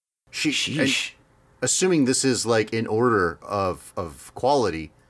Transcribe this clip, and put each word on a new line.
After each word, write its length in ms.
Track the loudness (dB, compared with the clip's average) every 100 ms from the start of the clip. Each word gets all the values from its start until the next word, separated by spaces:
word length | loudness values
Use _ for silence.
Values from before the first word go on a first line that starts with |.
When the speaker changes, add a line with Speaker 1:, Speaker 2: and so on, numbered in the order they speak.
| _ _ _
Speaker 1:
She, 200 | -4 -2
Speaker 2:
Sheesh. 280 | -2 -2 -2 0 -2 -4
Speaker 1:
and 60 | -12 _ _ _ -6
assuming 420 | -2 0 2 4
this 200 | 2 2
is, 200 | 2 0 2
like, 260 | 2 2
in 140 | -2 -2
order 520 | 2 4 4 2 -2
of, 500 | -6 -2 -2 -4 -10 -10
of 360 | -10 -10 -18
quality, 580 | -4 0 2 0 -4 -10 _